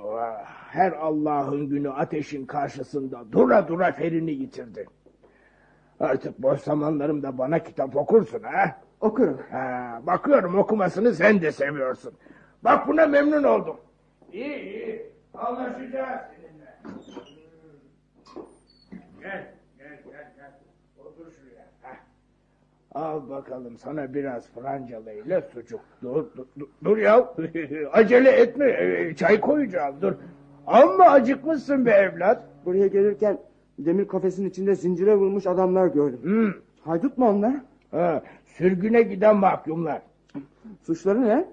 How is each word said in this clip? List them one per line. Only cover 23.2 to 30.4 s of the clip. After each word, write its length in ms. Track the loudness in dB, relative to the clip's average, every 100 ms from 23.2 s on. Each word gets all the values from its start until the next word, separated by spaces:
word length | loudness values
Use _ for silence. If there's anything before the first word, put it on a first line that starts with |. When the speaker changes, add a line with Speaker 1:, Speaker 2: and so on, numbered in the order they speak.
| -12
Speaker 1:
bakalım 480 | -16 -14 -16 -16 -16
sana 360 | -12 -10 -8
biraz 340 | -8 -8 -10 -14
francalı 640 | -14 -10 -10 -10 -16 -14
ile 280 | -14 -4 -4
sucuk. 400 | -4 -14 -14 -16 -16 _
Dur, 240 | -6 -6 -6 -12
dur, 100 | -20 -18
dur, 80 | -18 _
dur 140 | -2 2
ya. 360 | 6 4 4 -4 -8 -8
<laughs> 300 | -8 -8 0
Acele 400 | 4 6 6 6
etme. 340 | 6 4 4 0
Ee, 500 | 2 0 0 -4 0
çay 240 | 2 4
koyacağım, 560 | 2 0 -2 -2 -4 -4
dur. 120 | -4 -4 -12 -20